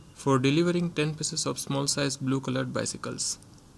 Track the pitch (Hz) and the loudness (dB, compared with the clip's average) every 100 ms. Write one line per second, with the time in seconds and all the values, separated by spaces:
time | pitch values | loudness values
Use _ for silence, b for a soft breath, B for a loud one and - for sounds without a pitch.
0 | - - 139 135 135 151 175 175 170 151 | -20 -4 4 4 6 4 4 2 0 0
1 | 156 156 151 151 139 135 - 139 139 - | -2 -2 -4 -4 -4 -4 -2 -2 0 0
2 | 139 135 131 135 131 131 131 120 113 - | -2 -2 0 0 0 -2 -2 -2 -4 -6
3 | - 123 - - - - - | -8 -6 -6 -6 -12 -20 -20